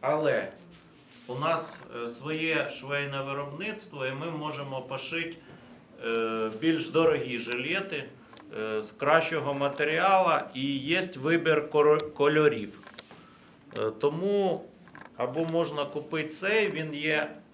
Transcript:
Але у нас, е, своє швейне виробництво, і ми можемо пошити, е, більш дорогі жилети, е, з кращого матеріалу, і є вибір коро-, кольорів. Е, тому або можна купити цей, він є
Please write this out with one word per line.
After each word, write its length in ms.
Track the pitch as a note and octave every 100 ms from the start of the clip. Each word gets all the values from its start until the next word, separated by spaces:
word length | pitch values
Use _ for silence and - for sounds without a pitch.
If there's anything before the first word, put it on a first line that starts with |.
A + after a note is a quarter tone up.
Але 500 | B2+ D3+ D3+ A#2+ F#2+ - - - - - - - -
у 80 | B2+
нас, 460 | D3+ E3 - - - A#2+
е, 120 | A#2+
своє 640 | A#2+ C#3 D#3 D#3+ D3+ C3+
швейне 520 | - C3+ C#3+ C#3 C#3
виробництво, 840 | C3+ C#3 C#3+ C#3+ G#3 G#3+ F3 D3+ C3
і 60 |
ми 200 | C3+ E3
можемо 500 | D#3 D3+ D3+ C#3 C3+
пошити, 560 | B2+ C3+ - E3 E3 - - - - - - - A#2
е, 460 | A2+ A2+ A2+ A2 G#2+
більш 300 | D#3+ D#3+ -
дорогі 500 | D#3 D#3+ D3 B2 A#2+
жилети, 680 | A#2 B2 C3+ F#3 G3 D3+ B2+ - - - - G#2+
е, 220 | A2 A2
з 100 | G#2+
кращого 600 | - C3+ D#3+ D#3+ E3 C#3+
матеріалу, 880 | C#3 C#3 C#3 D3 D#3+ F#3 F#3+ F3+ D3+ -
і 240 | C3+ C3+ C#3
є 320 | C#3 F3 F#3 C#3
вибір 540 | C#3 E3 D#3+ D3+ D3+
коро-, 440 | D3+ D3+ D3+ D3+
кольорів. 680 | - D3 D3+ D3+ A2+ G2+ - - - - - - - - - - -
Е, 120 | A2 G#2+
тому 680 | C#3+ D3+ F#3+ G3+ F#3+ E3+ - - - - - -
або 280 | B2 C#3 D#3+
можна 400 | E3 D#3 D3 C#3+
купити 440 | D3 D3 D#3+ D#3
цей, 420 | - F#3+ A3 G3+
він 220 | D3+ D#3
є 380 | D3 D3+ D3+ D3+ - -